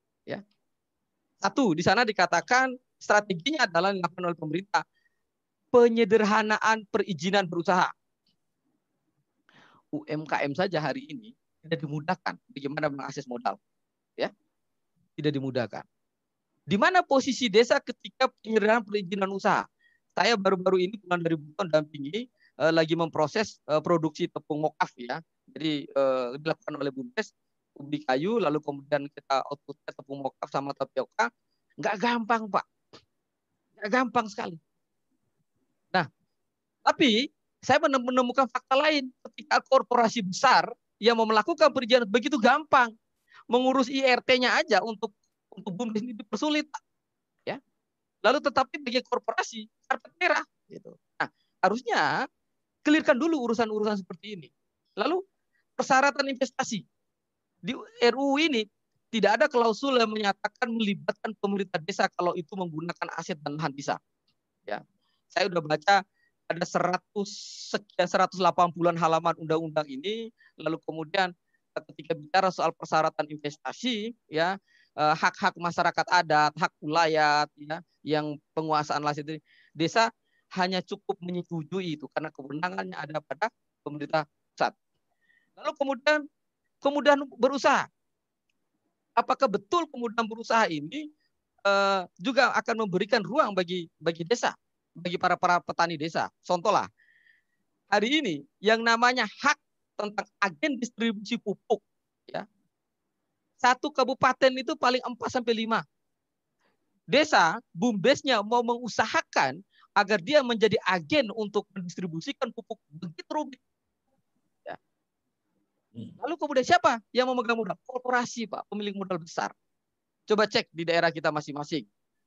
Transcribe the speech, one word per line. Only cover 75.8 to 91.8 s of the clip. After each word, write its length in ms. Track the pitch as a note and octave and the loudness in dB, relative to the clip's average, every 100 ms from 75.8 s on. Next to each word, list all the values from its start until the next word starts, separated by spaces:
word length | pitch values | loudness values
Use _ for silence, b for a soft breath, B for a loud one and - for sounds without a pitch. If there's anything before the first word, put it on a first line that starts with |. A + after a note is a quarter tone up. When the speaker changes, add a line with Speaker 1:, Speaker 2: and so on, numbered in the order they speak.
| E3+ E3 D#3 | 0 0 2
Speaker 1:
adat, 460 | F3+ E3 D3+ D3+ | 2 4 4 2
hak 180 | D#3 F3 _ | 0 -4 _
ulayat, 720 | D3+ D#3+ E3 D#3 D3+ D3 D3 - | -2 2 2 4 4 2 0 -6
ya, 240 | D3 E3 E3+ _ - | -12 -12 -12 _ -4
yang 320 | D3+ D3+ D3 _ | -2 -2 -8 _
penguasaan 480 | - D#3+ D3+ D3+ D3 | -6 -2 0 0 -2
lahan 240 | D3 D3 D3 | -2 -4 -6
itu, 160 | D#3 _ b b | -12 _ b b
desa 400 | - D#3+ A#3 A3+ - _ _ _ | -4 0 2 0 -2 _ _ _
hanya 240 | F#3+ F#3 F#3 F3+ | -4 -2 -2 -6
cukup 320 | G3+ - G3 | -10 -8 -8
menyetujui 800 | F3 F3 E3+ E3+ D3+ F#3+ F3+ D3 | -6 -8 -6 -8 -6 -6 -6 -8
itu 80 | C3 | -8
karena 160 | - D3+ | -8 -8
kewenangannya 640 | - C#3 D3 F3+ F#3+ F#3+ | -12 -12 -8 -8 -6 -10
ada 240 | E3+ D3 D#3 | -10 -10 -10
pada 320 | - C#3 A3 - _ _ | -10 -6 -6 -8 _ _
pemerintah 400 | - D3 D#3+ D#3 D3+ _ _ | -12 -10 -4 -4 -4 _ _
pusat. 180 | - B2 - _ _ _ _ _ _ _ - | -4 -4 -4 _ _ _ _ _ _ _ -12
Lalu 140 | C4+ | -8
kemudian 460 | D#4+ C#4 C4+ - D4+ C#4+ _ _ _ _ _ | -4 -4 -2 0 0 -2 _ _ _ _ _
kemudahan 480 | C#4 C#4+ C#4 C#4 C#4+ | -2 0 0 0 -2
berusaha. 640 | - B3 C4+ D4+ A#3 C3+ _ _ _ _ _ _ _ _ _ _ _ _ - | -2 0 2 2 2 -2 _ _ _ _ _ _ _ _ _ _ _ _ -2
Apakah 300 | A#3 B3+ C4+ | -2 0 0
betul 400 | G3 G3+ F4 D#4 | 0 -2 -2 -2
kemudahan 380 | B3+ A#3 A#3 A3 | -6 -6 -4 -6
berusaha 400 | A3+ A3+ A3+ G3+ | -6 0 2 2
ini, 400 | D#3 D3+ C#4 D4+ _ _ _ _ _ G3+ | -2 -6 -10 -12 _ _ _ _ _ 2
eh, 360 | G3 | 4